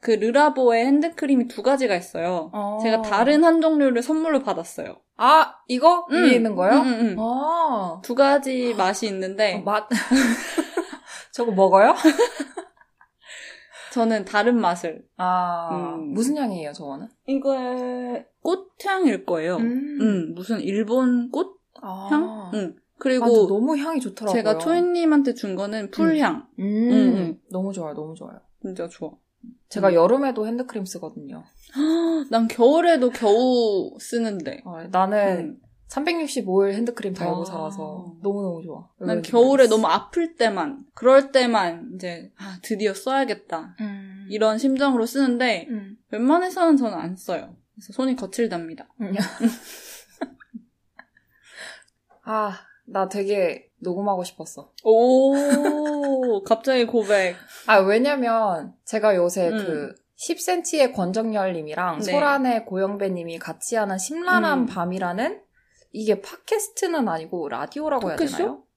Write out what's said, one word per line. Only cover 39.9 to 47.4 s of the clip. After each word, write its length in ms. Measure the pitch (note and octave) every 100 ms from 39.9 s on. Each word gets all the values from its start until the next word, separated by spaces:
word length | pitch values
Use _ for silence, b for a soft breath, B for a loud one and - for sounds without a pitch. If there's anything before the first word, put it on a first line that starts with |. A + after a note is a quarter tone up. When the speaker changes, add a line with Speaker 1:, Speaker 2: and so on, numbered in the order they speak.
| F#4 - F4 E4 -
Speaker 1:
때만, 480 | A3+ G3 D3+ C#3 -
그럴 400 | - A#3 C4+ C#4
때만 600 | C4+ B3 A3+ F3+ E3+ F3
이제, 360 | F#3 F3+ E3+ F3+ _
"아, 220 | G3 F#3
드디어 300 | - G#3+ G#3
써야겠다." 840 | G3 - C4+ C4+ G3+ _ E3 E3 -
Speaker 2:
음. 460 | G#3+ G3 G3 F#3+ -
Speaker 1:
이런 300 | G#3 A3 G#3+
심정으로 480 | C4+ C4 C#4 B3+ A3+
쓰는데 600 | C4+ C4+ A#3+ B3+ G3 E3+
Speaker 2:
음. 260 | A3 G3 G#3 _
Speaker 1:
웬만해서는 680 | G#3+ B3 E4+ F#4 F#4 E4 C#4
저는 220 | A#3 F3
안 180 | E3 F#3
써요. 400 | - E3